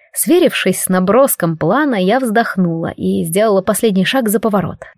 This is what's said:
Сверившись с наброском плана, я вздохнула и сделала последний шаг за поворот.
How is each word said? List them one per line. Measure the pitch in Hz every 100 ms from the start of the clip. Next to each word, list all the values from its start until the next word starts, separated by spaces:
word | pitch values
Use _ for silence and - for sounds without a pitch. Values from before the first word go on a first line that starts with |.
| _
Сверившись | - - 349 294 - 185 185
с | -
наброском | 185 185 220 269 - 170 160
плана, | 156 240 302 220
я | 185 247
вздохнула | 262 214 226 - 175 165 165 -
и | 185 196 170
сделала | 175 220 196
последний | 190 202 233 190 180
шаг | 269 226
за | 214
поворот. | 226 202 165 165 -